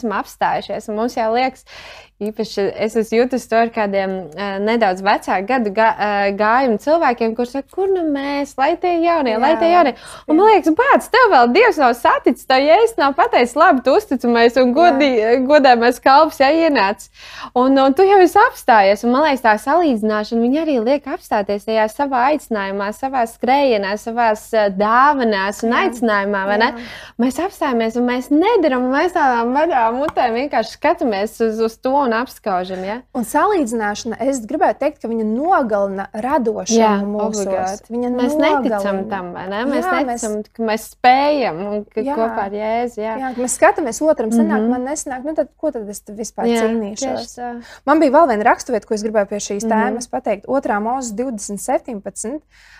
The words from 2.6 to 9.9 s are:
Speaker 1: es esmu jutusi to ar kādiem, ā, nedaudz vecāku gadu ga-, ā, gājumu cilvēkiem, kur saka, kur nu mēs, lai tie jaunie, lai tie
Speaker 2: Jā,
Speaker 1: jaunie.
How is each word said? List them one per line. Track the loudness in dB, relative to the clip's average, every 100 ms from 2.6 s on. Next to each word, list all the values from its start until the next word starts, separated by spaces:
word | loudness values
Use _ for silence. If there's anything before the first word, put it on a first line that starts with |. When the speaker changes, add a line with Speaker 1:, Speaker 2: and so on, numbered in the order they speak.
| -4 -2
Speaker 1:
es | -4 -2
esmu | -2 0
jutusi | 0 -2 -2
to | 0
ar | 0
kādiem, | -2 -4 -2 -4 -6 -10 -10
ā, | -8 -4
nedaudz | -2 0 0 0
vecāku | 0 -2 -2 -4 -2
gadu | -2 -2
ga-, | 0 0 0
ā, | -2 0 -2 0
gājumu | 0 2 0 -2
cilvēkiem, | 0 2 2 0 -2 -2
kur | -6
saka, | -6 -10
kur | -4 -2
nu | 0 0
mēs, | -2 -4 -4 -6 -2
lai | -2 0
tie | 0 0 2
jaunie, | 0 0 0
lai | 2 2
tie | 4
Speaker 2:
Jā, | 4
Speaker 1:
jaunie. | 4